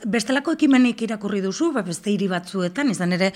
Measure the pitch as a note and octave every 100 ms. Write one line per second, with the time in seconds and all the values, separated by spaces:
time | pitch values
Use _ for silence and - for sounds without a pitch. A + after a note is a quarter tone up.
0 | A3+ A3+ A3 C4+ C#4+ D#4+ D4+ B3+ B3 A#3
1 | A3+ G#3+ G3+ G#3 F#3+ F#3 E4 C4+ F3 E3
2 | G#3 G3+ G3 F3+ F3+ F#3+ F3 F3+ C#4+ F3+
3 | F3 F3 F#3+